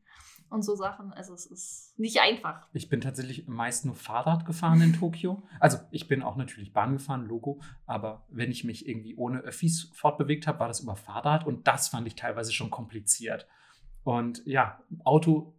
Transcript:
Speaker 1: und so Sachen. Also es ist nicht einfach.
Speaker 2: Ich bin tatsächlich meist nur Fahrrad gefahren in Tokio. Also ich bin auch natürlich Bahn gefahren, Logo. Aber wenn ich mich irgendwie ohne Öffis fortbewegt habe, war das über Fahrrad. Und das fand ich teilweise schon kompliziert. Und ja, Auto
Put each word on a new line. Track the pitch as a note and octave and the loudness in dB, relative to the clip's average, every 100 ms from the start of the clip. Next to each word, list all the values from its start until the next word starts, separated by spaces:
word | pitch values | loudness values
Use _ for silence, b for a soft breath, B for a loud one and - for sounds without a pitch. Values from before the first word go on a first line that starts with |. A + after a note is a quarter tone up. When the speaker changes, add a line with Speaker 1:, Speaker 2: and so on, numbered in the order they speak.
| b b b b b | b b b b b
Speaker 1:
und | A3 | -4
so | G3+ G3+ | -2 -2
Sachen. | G3 G3+ G3 | -2 -6 -14
Also | F#3 F#3 | -14 -16
es | F3 - | -16 -16
ist | - - - - - | -14 -14 -14 -18 -4
nicht | A3 A3 | 0 4
einfach. | D#3+ A#3 D#3+ - - | 4 4 -4 -10 -10
Speaker 2:
Ich | D3 - | -10 -2
bin | B2 | -2
tatsächlich | C3 C3 B2+ B2+ - | -2 -6 -8 -10 -10
meist | A#2 A#2 B2 C3+ | -4 -2 -2 -4
nur | - | -6
Fahrrad | - A2+ C#3+ E3 - | -6 -2 2 0 0
gefahren | E3 E3 E3 | -2 6 8
in | E3 | 8
Tokio. | D#3+ E3+ - F3+ F#3+ B B | 6 2 -2 -4 -4 B B
Also | - B2+ - | 6 6 -2
ich | D3 - | -10 -2
bin | C3+ | -2
auch | B2 C3+ | 0 -4
natürlich | B2 - G2+ | -6 -8 -4
Bahn | - A2 | 0 2
gefahren, | C#3 C#3 C3 A2 | 0 -2 -6 -4
Logo. | A2+ C3+ C#3+ B B - | -6 -6 -8 B B -8
Aber | A2 G#2+ A2 - | -6 -6 -10 -14
wenn | A#2 A#2+ | -6 -4
ich | A#2 | -2
mich | A#2+ G#2+ - | -6 -8 -8
irgendwie | A2+ A2 A2+ | -10 -10 -6
ohne | A#2+ B2+ | -4 -4
Öffis | B2 - E3 E3 - | -6 0 0 0 -4
fortbewegt | - D3+ D3 C#3 D3+ D#3+ | 0 2 2 0 0 -2
habe, | C#3+ | -2
war | A#2 | -2
das | A2+ | -4
über | A#2+ G2+ | -8 -10
Fahrrad. | - G2+ D3 D#3 D#3+ | -8 -4 2 2 2
Und | A#2+ C3+ | 0 2
das | B2+ - | 2 0
fand | A#2+ A2+ | -4 -6
ich | - | -6
teilweise | A#2+ A2 A2+ | -6 -4 -4
schon | A2+ A2+ | -4 -4
kompliziert. | - A2+ A2+ G2+ - - - - b b b b - | -8 -10 -8 -2 0 -2 -8 -10 b b b b -8
Und | - A#2+ A#2+ A#2+ - | -2 0 -2 -6 -2
ja, | C3+ A2+ - _ - | 2 2 0 _ -2
Auto | - D#3 D#3+ D#3 - | 6 6 6 4 2